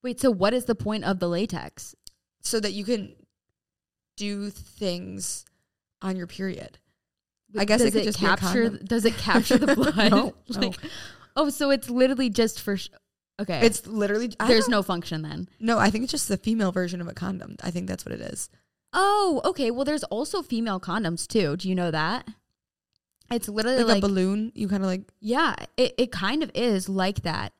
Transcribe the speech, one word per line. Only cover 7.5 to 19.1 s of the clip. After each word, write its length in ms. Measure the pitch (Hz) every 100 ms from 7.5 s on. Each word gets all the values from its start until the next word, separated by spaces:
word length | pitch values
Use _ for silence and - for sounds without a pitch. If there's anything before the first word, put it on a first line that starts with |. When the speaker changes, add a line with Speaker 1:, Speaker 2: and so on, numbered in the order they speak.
| 208
Speaker 2:
I 80 | 202
guess 140 | 220
Speaker 1:
Does 60 | 226
Speaker 2:
it 40 |
could 80 | 214
Speaker 1:
it 40 | 208
Speaker 2:
just 140 | 208
be 60 | -
a 40 |
Speaker 1:
capture, 400 | 190 185 240 226
Speaker 2:
condom. 160 | 208 196
Speaker 1:
does 200 | 226 220
it 120 | 226
capture 400 | - 233 226 254
the 180 | 294 226
Speaker 2:
<laughs> 0 |
Speaker 1:
blood? 360 | 269 180 214
Speaker 2:
No, 220 | 208 247 - -
no. 100 | 202
Speaker 1:
Like, 180 | 190 180 320 - - - - -
oh, 140 | 294
so 220 | - 285
it's 180 | 277 -
literally 400 | 247 254 262 254
just 320 | 202 226 -
for 160 | - 196
sh-, 120 | - _ _ _ _ -
okay. 260 | 208 156 226
Speaker 2:
It's 220 | 196 -
literally, 440 | 214 202 214 240 -
I 80 | 220
Speaker 1:
There's 180 | 226 214
Speaker 2:
don't 60 |
Speaker 1:
no 120 | 220
function 380 | 196 175 - 156
then. 260 | 156 151 180 _
Speaker 2:
No, 200 | 226 233
I 100 | 208
think 140 | 214
it's 80 | 254
just 160 | 294 -
the 100 | 190
female 340 | 220 226 196
version 300 | 185 180 175
of 60 | 170
a 60 |
condom. 420 | - 180 190 - -
I 80 | -
think 160 | 175 185
that's 180 | 185 -
what 80 |
it 80 | 58
is. 280 | 57 - - _ _ _ _
Speaker 1:
Oh, 480 | 349 392